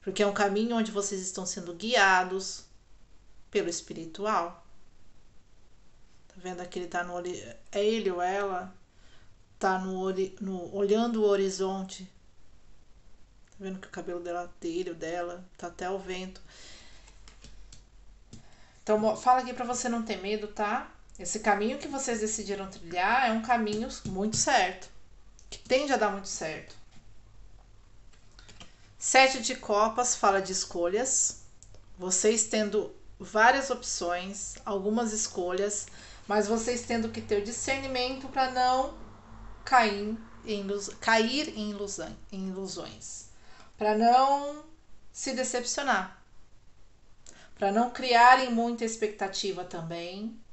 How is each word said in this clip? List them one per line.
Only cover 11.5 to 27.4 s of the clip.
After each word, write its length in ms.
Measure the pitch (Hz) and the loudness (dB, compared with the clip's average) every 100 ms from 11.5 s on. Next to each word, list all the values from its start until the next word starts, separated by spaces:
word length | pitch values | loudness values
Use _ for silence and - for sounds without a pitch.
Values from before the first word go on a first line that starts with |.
| 190 190 190 190 - 185 - - - - - - - - - - - - - - | 0 -2 -2 -6 -10 -16 -18 -20 -20 -20 -20 -20 -20 -20 -20 -20 -20 -20 -20 -20
Tá 40 | - | -12
vendo 220 | 190 185 | -10 -10
que 80 | - | -10
o 40 | |
cabelo 280 | - 175 175 | -12 -8 -6
dela, 340 | 175 175 175 - | -4 -6 -6 -8
dele 300 | 170 165 185 | -6 -4 -6
ou 60 | 165 | -6
dela, 480 | 165 175 175 175 185 - | -6 -4 -6 -8 -16 -12
tá 100 | 175 | -12
até 220 | 170 180 | -8 -6
o 80 | 196 | -6
vento. 440 | 185 185 185 - - - - - - - - - - - - - - - - - - - - - - - - - | -6 -8 -8 -12 -18 -18 -18 -18 -18 -20 -20 -20 -20 -20 -18 -18 -18 -18 -20 -20 -20 -20 -20 -20 -20 -20 -20 -14
Então, 160 | - 214 | 0 2
mo-, 160 | 214 - | 2 2
fala 240 | 254 254 | 4 4
aqui 140 | 247 | 2
pra 120 | 247 240 | -6 -4
você 220 | 247 247 | -2 -2
não 160 | 233 | -2
ter 140 | 220 190 | -2 -4
medo, 300 | 196 214 208 | -4 -4 -4
tá? 420 | - 208 247 - - - - | -4 -2 -2 -6 -18 -20 -12
Esse 220 | 190 - | -6 -2
caminho 380 | 220 196 214 285 | 2 2 2 -2
que 100 | 311 | -6
vocês 320 | 277 262 226 | -6 -2 -2
decidiram 500 | 214 220 196 196 196 | -2 -4 -6 -6 -6
trilhar 600 | - 170 175 190 247 254 | -10 -6 0 2 4 4
é 20 | |
um 100 | 220 | 0
caminho 460 | 226 233 214 214 254 - - | 2 2 2 -2 -4 -6 -6
muito 300 | 190 214 - | -2 0 2
certo, 540 | - 254 185 190 - - - - - - - | 4 4 4 -2 -14 -16 -18 -20 -20 -20 -18
que 80 | - | -16
tende 360 | - 254 285 | 2 2 4
a 40 | 247 | 2
dar 140 | 208 | 2
muito 160 | 196 196 | 0 -8
certo. 480 | - 160 151 - - - - - - - - | -8 -6 -8 -12 -18 -18 -18 -18 -20 -20 -20